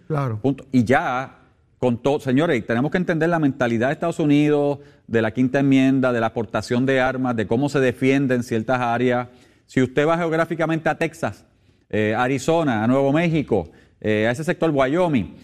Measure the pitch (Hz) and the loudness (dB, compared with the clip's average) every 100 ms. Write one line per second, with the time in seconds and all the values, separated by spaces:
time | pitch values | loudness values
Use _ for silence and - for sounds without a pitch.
0 | - 151 135 107 131 135 - 127 107 135 | -8 -4 -4 -2 -2 -4 -2 0 2 2
1 | 165 127 135 - _ _ _ _ 127 117 | 0 -4 -6 -14 _ _ _ _ -2 0
2 | 139 143 135 127 170 131 95 117 143 185 | -2 -2 0 0 2 0 -2 -2 -2 -2
3 | 180 165 165 170 147 135 120 117 123 151 | -2 0 0 0 0 0 0 0 0 -2
4 | 170 165 156 147 147 147 143 143 - - | -4 -2 2 4 4 2 0 -2 -8 -20
5 | - 113 110 117 127 139 139 135 131 135 | -4 0 0 0 0 2 2 4 4 2
6 | 127 120 113 123 107 113 - 120 131 135 | 2 0 -2 -2 -4 -6 -2 0 0 2
7 | 127 127 127 117 101 120 143 147 131 117 | 0 -2 -4 -4 -2 -2 0 0 0 0
8 | 131 139 139 127 120 117 110 127 123 117 | 2 2 2 -2 -2 -4 -2 -2 0 0
9 | 123 123 120 - _ _ _ - 127 127 | 0 -2 -4 -12 _ _ _ -2 0 2
10 | 147 165 170 160 165 165 156 160 156 151 | 0 0 0 -2 -2 -2 -2 -2 -2 -2
11 | 165 - 123 98 - _ _ _ _ 101 | -4 -4 -8 -8 -16 _ _ _ _ -2
12 | 107 110 127 135 147 165 156 110 110 135 | 0 0 0 -2 0 0 0 0 2 2
13 | 139 147 170 160 135 107 78 - _ _ | 2 2 0 0 0 -2 -2 -10 _ _
14 | - 107 110 123 160 180 165 143 131 160 | -2 0 0 -2 -4 -2 0 2 0 0
15 | 175 139 85 - | 0 0 -4 -10